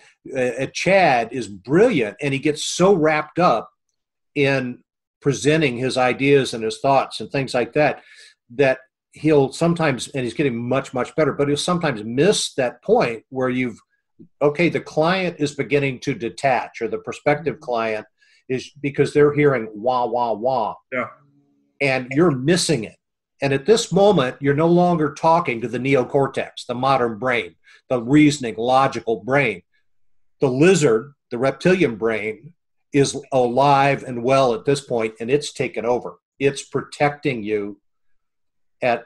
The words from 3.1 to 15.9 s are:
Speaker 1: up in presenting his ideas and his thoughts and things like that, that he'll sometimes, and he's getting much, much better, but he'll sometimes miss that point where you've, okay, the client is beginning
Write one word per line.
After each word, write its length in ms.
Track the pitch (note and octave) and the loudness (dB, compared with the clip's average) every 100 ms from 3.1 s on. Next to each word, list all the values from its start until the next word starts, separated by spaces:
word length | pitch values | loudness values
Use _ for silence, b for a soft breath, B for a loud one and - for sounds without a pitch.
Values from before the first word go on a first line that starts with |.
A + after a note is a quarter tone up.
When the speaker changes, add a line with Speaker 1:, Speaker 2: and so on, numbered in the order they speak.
| D3+ D3 D#3+ | 0 -4 0
Speaker 1:
up 320 | E3+ A2+ - _ _ _ _ _ _ D3 | 2 0 -4 _ _ _ _ _ _ -2
in 440 | C#3 C3+ B2 B2 _ _ _ _ | 0 0 -4 -10 _ _ _ _
presenting 560 | C#3+ A2+ B2+ D#3+ C#3+ A#2+ | -4 0 0 2 0 -2
his 200 | C3 B2+ | -2 0
ideas 560 | B2+ A#2 C#3 C#3 B2 | 0 2 4 4 2
and 120 | A#2 A2 | -4 -6
his 140 | - | -2
thoughts 400 | C3+ C3+ - - | 2 2 0 -8
and 100 | A2 | -6
things 220 | C#3 B2+ | -6 -2
like 180 | B2 A#2 | -2 -2
that, 300 | D3 D3 - B B B B _ | 0 0 -2 B B B B _
that 300 | A#2+ C3+ B2+ _ _ _ | 0 0 0 _ _ _
he'll 400 | - D3+ D3 C3 | -4 2 4 2
sometimes, 560 | - E3+ E3 D#3 A#2+ - | 0 0 2 0 -2 -6
and 160 | C3+ A#2+ | -6 -6
he's 80 | |
getting 340 | - C#3+ A#2 A#2+ | -2 -2 -2 -2
much, 260 | C3+ C3 | -4 -2
much 220 | B2 A#2+ - | -6 -4 -2
better, 160 | C#3+ | -2
but 160 | C3 C#3+ | 0 -2
he'll 80 | D3 | 0
sometimes 480 | - F3 D#3+ A2 | -2 -2 -2 -4
miss 500 | A2 B2 F3 - - - | -6 0 2 0 -4 -4
that 280 | B2 - | -4 -4
point 400 | - A#3 C3 A2+ - | 0 2 2 -4 -10
where 180 | C3 B2+ | -4 -2
you've, 320 | B2+ B2 G2+ _ _ _ _ - _ | -2 -4 -6 _ _ _ _ -20 _
okay, 260 | D3 D3 E3 | 0 2 0
the 140 | - | 0
client 560 | - D3+ D#3+ F#3+ F3+ D#3+ | -4 0 0 0 -2 -4
is 160 | D3 C#3+ | -4 -4
beginning 420 | A#2 C#3+ C#3 | -2 0 -2